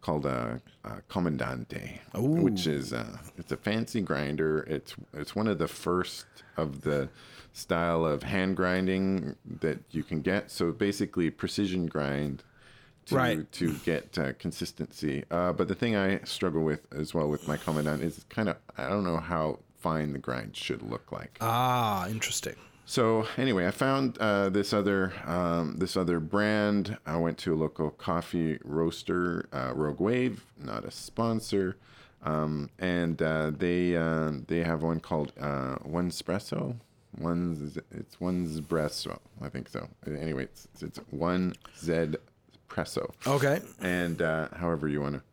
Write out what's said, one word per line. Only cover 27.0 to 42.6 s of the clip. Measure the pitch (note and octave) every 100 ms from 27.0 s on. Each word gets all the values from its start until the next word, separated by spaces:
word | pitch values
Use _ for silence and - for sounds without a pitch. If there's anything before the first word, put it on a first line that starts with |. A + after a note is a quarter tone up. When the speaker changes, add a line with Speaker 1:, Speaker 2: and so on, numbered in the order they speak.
| -
Speaker 1:
I | E2
went | E2+ D#2+
to | -
a | D#2+
local | D#2 - D#2
coffee | - - E2+ E2 F2 D#2+ D#2
roaster, | - D2+ E2 - - F2 F2 E2+ -
uh, | C2+ C2
Rogue | C2 D2+ C#2+
Wave, | F#2+ B2 B2+ G2+ - -
not | C#3+ G#1+ -
a |
sponsor, | - - - A2+ A2+ A2 G2+ F#2 F#2 - - - _
um, | - D#2 D#2 D2+ C#2+ -
and, | F#2 F2 E2+ E2
uh, | D#2+ D#2 D#2 D2
they, | F2+ F2 F2+
uh, | E2+ E2 D#2+ D#2 C#2+ C2
they | E2
have | E2+ D#2+
one | E2 E2
called, | - E2 D2 -
uh, | D2 C#2+ C2 C2
One | C#2 E2 F2+
Espresso. | - - F#2 - - C3+ A#2 - _ _ -
One | E2 E2+ F2 D#2+ D2
Z-, | E2 -
it's | - - -
One | F2+ F2+ E2+
Espresso, | D#2 D2 E2 D2+ - - G1+ - -
I | C#2+
think | C2 -
so. | - - - -
Anyway, | D2 D#2+ C#2
it's, | B1+ - - -
it's | - - -
One | C#2 E2+ F2+ F#2 - - -
Zpresso. | D#2+ E2 D#2+ D#2 - _ _ -